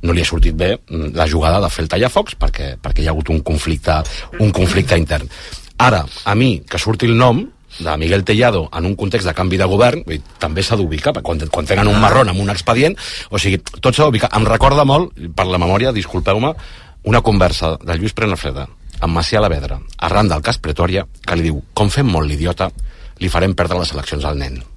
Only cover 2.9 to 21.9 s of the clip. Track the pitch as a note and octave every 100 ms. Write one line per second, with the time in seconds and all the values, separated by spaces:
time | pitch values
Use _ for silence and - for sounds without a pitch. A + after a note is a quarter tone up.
2.9 | - D2+ D#2+ D2+ D#2+ - D#2 E2 D#2 -
3.9 | D#2 D#2+ - - - A2 - F2+ G2 F2+
4.9 | E2+ D2+ D2 - - - - - - B2
5.9 | G2+ C#2 - - G2+ B2+ G2 - F2 G#2+
6.9 | A2 A#2+ A#2 B2 B2 B3 - _ - E2
7.9 | D#2 E2 F#2+ F#2 A2 A#2+ G2 D2+ D#2+ E2+
8.9 | G2+ G2+ A2 F2+ D#2+ F#2 F#2 F#2+ G2+ A#2+
9.9 | D3+ E2+ D#2 - - D2+ D#2 F#2+ A2 F2
10.9 | D2+ - - - E2 D#2+ - - G2 G#2
11.9 | G#2 G#2+ G#2 A2+ F#2 G2+ G2 - A#2 D3
12.9 | - - - - G2+ G2+ F#2+ - - B2+
13.9 | B2+ D3+ A#2 - G#2+ G#2+ A2+ C3 C#3 C#3
14.9 | C#3+ F3+ - E2 D#2 F#2 F#2 F2 G2 C3
15.9 | A2 F2 F2+ E2+ G2+ C3+ D#3 - - -
16.9 | - G#2 G#2+ A2+ G2+ F2+ - E2 D#2+ E2
17.9 | E2 G#2 - A2 E2+ - C2+ C2 - -
18.9 | - D#2+ E2 E2 G#2+ G#2 D2 C2+ - -
19.9 | - E2+ G2+ G#2 D2+ D2+ - - D2+ F2
20.9 | F#2 - - - E2+ E2 D2 - - G#2